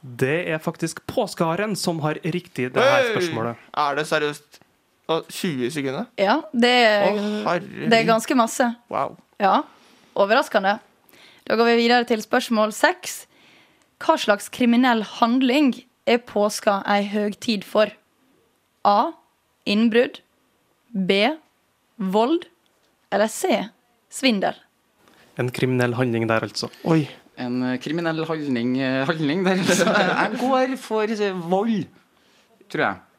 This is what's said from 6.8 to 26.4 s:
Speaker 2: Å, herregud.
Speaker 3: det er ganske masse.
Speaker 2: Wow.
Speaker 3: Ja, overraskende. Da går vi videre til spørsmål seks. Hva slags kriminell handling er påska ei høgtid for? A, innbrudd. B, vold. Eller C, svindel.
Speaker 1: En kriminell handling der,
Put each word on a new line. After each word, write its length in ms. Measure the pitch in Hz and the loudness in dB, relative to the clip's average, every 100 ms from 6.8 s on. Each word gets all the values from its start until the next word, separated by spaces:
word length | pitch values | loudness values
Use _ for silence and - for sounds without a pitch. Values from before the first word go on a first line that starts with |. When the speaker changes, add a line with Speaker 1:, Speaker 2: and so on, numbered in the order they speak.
| 226 208 196 | 4 4 2
Speaker 2:
Å, 140 | 208 208 208 | 0 -2 -4
herregud. 440 | 208 175 - - 185 | -2 -4 -6 -8 2
Speaker 3:
det 80 | 226 | 2
er 80 | 226 | 4
ganske 300 | 226 - 277 | 0 2 0
masse. 320 | 226 - 240 233 _ | 0 0 -2 -2 _
Speaker 2:
Wow. 280 | - 139 - _ _ | -4 -4 -8 _ _
Speaker 3:
Ja, 220 | 196 214 311 - _ _ _ - | 2 2 0 -16 _ _ _ -2
overraskende. 600 | 202 233 302 214 196 220 _ _ _ _ - _ - | 2 2 2 0 0 -2 _ _ _ _ -20 _ -4
Da 100 | 220 | 2
går 100 | 233 | 4
vi 100 | 233 | 4
videre 280 | 233 240 233 | 4 2 2
til 160 | 220 | -2
spørsmål 500 | 214 254 - 220 214 | 0 -2 0 0 0
seks. 540 | 214 294 359 - - - _ _ _ _ _ _ _ | 2 2 2 -8 -12 -16 _ _ _ _ _ _ _
Hva 140 | - 320 | 0 2
slags 300 | - 202 - | 2 0 0
kriminell 540 | - 247 233 254 226 | 0 2 4 4 2
handling 680 | 202 - 233 247 262 262 285 - _ _ - | -2 -2 0 2 2 4 2 0 _ _ 0
er 120 | 233 | 0
påska 640 | - 214 208 - - 196 | 0 0 0 2 0 0
ei 180 | - 202 | 0 0
høgtid 600 | 202 208 208 196 - 214 | 0 -2 -2 -4 -4 -4
for? 260 | - 214 214 - _ _ _ _ _ _ _ _ | 0 0 0 -2 _ _ _ _ _ _ _ _
A, 280 | - 202 311 330 _ _ _ _ - | 2 2 2 -4 _ _ _ _ -2
innbrudd. 540 | 208 233 220 277 - _ _ _ _ _ _ _ | 2 4 4 0 -4 _ _ _ _ _ _ _
B, 320 | 233 185 196 220 320 _ _ _ _ _ _ | -6 0 2 2 0 _ _ _ _ _ _
vold. 480 | 190 202 233 330 - _ _ _ _ _ _ | -2 0 0 -2 -6 _ _ _ _ _ _
Eller 160 | 202 220 | -2 -2
C, 380 | - 381 220 196 _ _ _ _ | -2 -2 -2 -2 _ _ _ _
svindel. 420 | - 269 208 175 - _ _ _ _ _ _ _ - | -2 0 2 -2 -6 _ _ _ _ _ _ _ -6
Speaker 1:
En 140 | 123 | -4
kriminell 420 | - 127 127 123 | 0 0 2 0
handling 320 | 117 127 117 113 | 0 0 0 0
der, 140 | 110 | 0